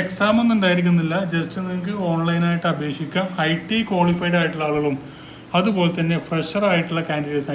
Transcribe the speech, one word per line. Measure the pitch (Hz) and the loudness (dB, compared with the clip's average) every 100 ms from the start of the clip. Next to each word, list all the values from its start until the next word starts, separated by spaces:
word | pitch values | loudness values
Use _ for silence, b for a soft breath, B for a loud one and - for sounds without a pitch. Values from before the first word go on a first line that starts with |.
എക്സാം | 180 185 202 226 | -2 0 2 4
ഒന്നും | 233 226 | 4 4
ഉണ്ടായിരിക്കുന്നില്ല, | 190 180 175 175 160 170 190 165 | 4 4 4 4 2 0 0 -2
just | 160 190 | -2 -4
നിങ്ങൾക്ക് | 185 180 175 208 180 | -4 -4 -4 -2 -2
ഓൺലൈനായിട്ട് | 165 165 170 170 170 170 | 0 0 2 2 0 0
അപേക്ഷിക്കാം. | 147 151 135 147 180 185 - 160 | -2 -4 -4 -4 -2 -2 -2 0
ഐ | 165 - | 0 -2
ടി | 220 220 | -2 0
ക്വാളിഫൈഡ് | 185 175 175 175 175 | 2 2 2 2 2
ആയിട്ടുള്ള | 160 160 151 | 0 -2 -2
ആളുകളും | 147 147 135 B B B B B 170 | 0 0 -2 B B B B B 0
അതുപോലെ | 196 196 170 175 | 2 2 2 2
തന്നെ | 165 170 - | 0 0 -2
ഫ്രഷർ | 165 151 202 202 | -4 -2 0 2
ആയിട്ടുള്ള | 175 170 165 160 | 2 0 -4 -2
കാൻഡിഡേറ്റ്സ്, | 151 147 147 139 | -4 -2 -4 -2